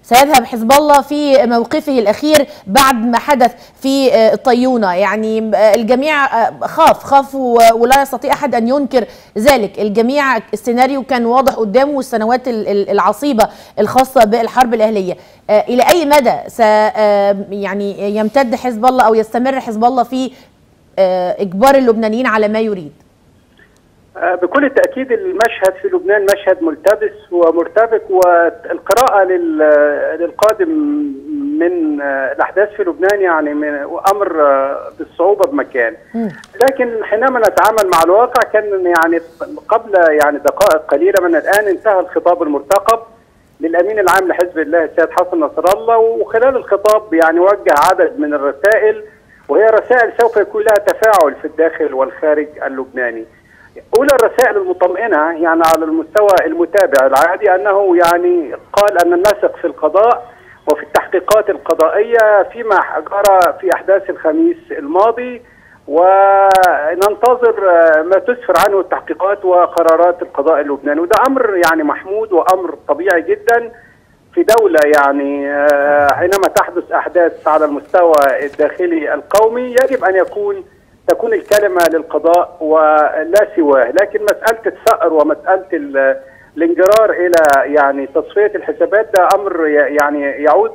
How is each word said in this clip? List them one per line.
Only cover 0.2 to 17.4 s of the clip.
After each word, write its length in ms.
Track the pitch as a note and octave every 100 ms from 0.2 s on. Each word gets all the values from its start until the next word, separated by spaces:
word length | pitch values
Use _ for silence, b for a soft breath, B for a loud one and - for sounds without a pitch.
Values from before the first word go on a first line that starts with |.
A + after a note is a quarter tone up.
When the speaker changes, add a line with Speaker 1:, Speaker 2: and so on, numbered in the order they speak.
| C#4+ C#4+
Speaker 1:
حزب 280 | A#3 A#3 A3+
الله 280 | C#4 D4+ C#4+
في 460 | C4+ D4 D4 C4+ A#3
موقفه 520 | A#3+ A#3 D#4 D4 C4
الأخير 480 | G3+ G#3 D4 D4+ C#4 B -
بعد 280 | G3+ C4+
ما 240 | B3 A#3 A#3
حدث 360 | - C#4 A#3+ - B _
في، 320 | C4+ C#4 C4
آه، 220 | A3+ A3
الطيونة؟ 600 | G#3 C4+ A#3+ B3+ B3 G3
يعني، 440 | F3 G3 G#3+ A3 A3 A3
آه، 200 | G3 G#3+
الجميع، 500 | G#3 A3 B3+ D4 D4
آه، 280 | C4+ A#3 A3 D#3
خاف، 440 | - - D#4+ F3+
خاف 300 | - C#4 C4+
و-، 240 | C4+ B3 A#3 A3+
ولا 280 | A3+ A#3 C4+
يستطيع 300 | C4+ B3 -
أحد 220 | C4+ C#4
أن 140 | A#3 A3+
ينكر 360 | C#4 C#4 B3+ - B B G#3
ذلك. 400 | A#3+ C4 G3 -
الجميع 580 | G#3+ G3+ A#3 C#4+ C4+ A#3
السيناريو 680 | - G#3 - A#3+ C4+ C#4
كان 240 | - B3+ A#3
واضح 260 | B3 B3+
قدامه 380 | - A3 G3+ C#4
والسنوات 560 | C#4+ - A3+ G#3+ B3 B3
ال-، 200 | A3+ G#3
ال-، 220 | G3+ G3
العصيبة 580 | G3+ F#3 G#3+ D4 A3+ G3+ B B -
الخاصة 460 | G#3 B3+ C4 C4
بالحرب 500 | G#3 A#3+ A3+ B3+ B3+
الأهلية. 400 | A3+ G#3+ G#3+ F#3+ G#3 b b -
آه، 140 | G#3+ -
إلى 140 | B3
أي 240 | A#3 F4+ C#4+
مدى 420 | D4 A#3 D#3 -
س-، 120 | -
آه، 760 | A3 G#3+ G#3+ - G#3+ G3+ G3+ G3